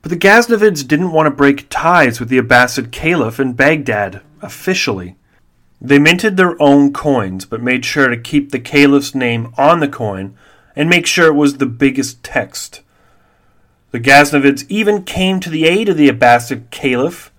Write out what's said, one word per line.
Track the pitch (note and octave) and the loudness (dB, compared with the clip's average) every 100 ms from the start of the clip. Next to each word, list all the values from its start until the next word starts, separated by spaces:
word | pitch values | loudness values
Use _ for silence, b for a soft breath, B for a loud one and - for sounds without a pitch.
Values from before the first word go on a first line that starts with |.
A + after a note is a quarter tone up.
But | D#3+ | -8
the | E3+ | 0
Ghaznavids | G3 A3 A#3 A3+ G#3+ D#3 C3+ | 2 4 2 2 2 0 -2
didn't | D#3 F3+ | -2 0
want | D#3+ D#3 | 0 -2
to | |
break | C#3+ C#3 C#3 - | 2 2 0 -6
ties | - D#3+ F3 C3 A#2 | -4 2 2 2 -2
with | A#2+ | -2
the | B2+ | -2
Abbasid | A#2 B2 B2 - A#2 | 2 2 2 -2 -8
Caliph | - D#3 F3 A2+ A2+ | -6 -2 -2 -2 -4
in | C3+ | -6
Baghdad, | A#2+ C#3 D#3+ C3 G#2 G2+ G2 _ _ | 0 0 0 -4 -4 -4 -8 _ _
officially. | - - - F#3 - F#2+ F2+ _ _ _ _ _ _ _ | -18 -8 -6 -4 -4 -6 -10 _ _ _ _ _ _ _
They | B2 C#3+ | 2 4
minted | D3+ F3+ A3 F#3+ | 4 2 0 0
their | F3+ - | 0 2
own | D3 C#3+ C#3+ | 4 4 4
coins, | C#3+ D3+ C3 G2 F#2+ - | 0 -2 -2 -2 -10 -10
but | A2+ | -8
made | A#2+ B2+ | -4 -4
sure | B2 D3 C3+ | -4 0 0
to | A#2+ | 0
keep | A#2 D3 C#3+ | -2 -4 -2
the | C3 | -10
caliph's | A#2 D3 C#3+ C#3 C#3 C3+ | -2 2 4 4 0 -4
name | B2 A#2 A#2 B2 | -4 -4 -6 0
on | C#3+ E3+ | 0 2
the | C#3+ | -2
coin | - A2 F#2+ G2 b b b b - | -6 -8 -8 -12 b b b b -4
and | D#3+ | 0
make | F3 E3+ | 0 0
sure | F3+ E3 | 2 2
it | |
was | D3 D3 C#3 | 4 0 0
the | C3 | -6
biggest | A#2 C#3 C3 - - | 0 -2 -2 -8 -12
text. | - C3 G2+ - - - _ _ _ _ _ _ _ _ _ _ _ | -8 -6 -6 -14 -18 -20 _ _ _ _ _ _ _ _ _ _ _
The | B2 | -4
Ghaznavids | B2 C#3+ D3 D3 C#3 C#3 - | 4 4 4 2 2 0 -4
even | G3+ G#3 G#3 | -2 0 -2
came | F#3+ - F#3+ F#3+ | -6 -4 -2 -2
to | F3+ | -4
the | D#3+ D#3 | 0 0
aid | F#3 A3 | 2 0
of | D#3+ | 4
the | C#3+ | 2
Abbasid | A2+ B2 A#2+ A#2+ A#2 - | 4 2 2 0 -10 -12
Caliph | - C3+ B2 D3 F3+ - | -8 -4 -2 -4 -6 -20